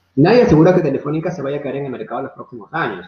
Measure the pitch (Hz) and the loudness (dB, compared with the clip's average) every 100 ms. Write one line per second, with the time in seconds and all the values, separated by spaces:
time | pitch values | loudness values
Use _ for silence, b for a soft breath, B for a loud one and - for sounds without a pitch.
0 | _ - 165 247 220 156 180 180 156 131 | _ 2 4 6 6 6 6 4 0 -4
1 | 143 160 180 147 135 143 135 135 139 113 | -4 -6 -6 -6 -6 -6 -6 -8 -8 -10
2 | 110 120 135 - 123 120 - 160 135 92 | -10 -10 -10 -14 -18 -18 -10 -6 -6 -8